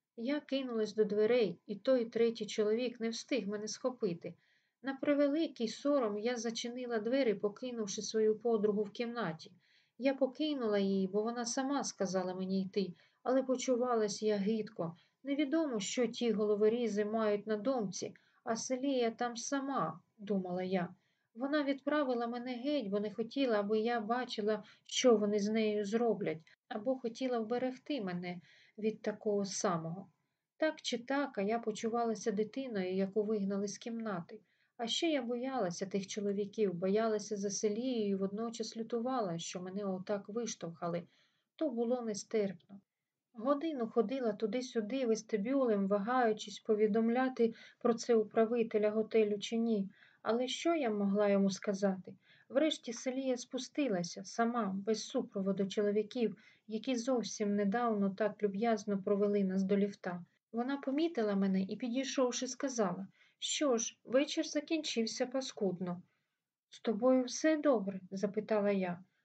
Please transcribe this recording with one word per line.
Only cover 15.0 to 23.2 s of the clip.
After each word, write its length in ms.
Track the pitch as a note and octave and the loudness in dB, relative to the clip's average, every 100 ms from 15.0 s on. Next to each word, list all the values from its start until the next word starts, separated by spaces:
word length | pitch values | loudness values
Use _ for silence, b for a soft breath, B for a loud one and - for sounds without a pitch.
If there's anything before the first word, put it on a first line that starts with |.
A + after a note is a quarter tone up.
| B B | B B
Невідомо, 560 | C4 C#4 C#4+ D#4+ D#4 A3+ | -4 -2 0 0 0 -2
що 280 | G3 - A3+ | -2 0 0
ті 240 | A#3 A#3+ | 0 0
головорізи 720 | G3+ G#3+ G#3 G#3+ A#3+ A#3 G3+ G#3 | 2 2 4 4 4 0 0 0
мають 420 | A3 G#3+ G#3 G#3+ | 0 2 0 0
на 100 | G#3+ | -2
думці, 560 | G#3 C4 G3 - - - b b | 0 0 -2 -4 -8 -10 b b
а 120 | A#3+ A3+ | -4 -4
Селія 560 | - B3+ C#4 C4 A#3 | -2 -2 0 2 2
там 260 | A3+ B3 A#3 | 0 -4 -4
сама, 640 | - C#4 C4+ B3+ D#3+ E3 _ - | -4 -2 -2 -2 -2 -4 _ -12
думала 460 | G3+ G3 F3+ F3+ | -2 -2 0 -2
я. 320 | F#3 F#3 F3 - _ _ _ A3+ | 0 0 -2 -8 _ _ _ -6
Вона 280 | C#4 D4+ | -2 0
відправила 640 | C#4 C#4 - D4+ C4+ A#3+ A#3 | 0 -2 0 0 2 0 -2
мене 260 | A#3+ B3 | -4 -6
геть, 360 | B3 C4+ D4 G3+ | -4 -2 -2 0
бо 100 | G#3 | -2
не 140 | G#3 | -2
хотіла, 460 | G3+ | -4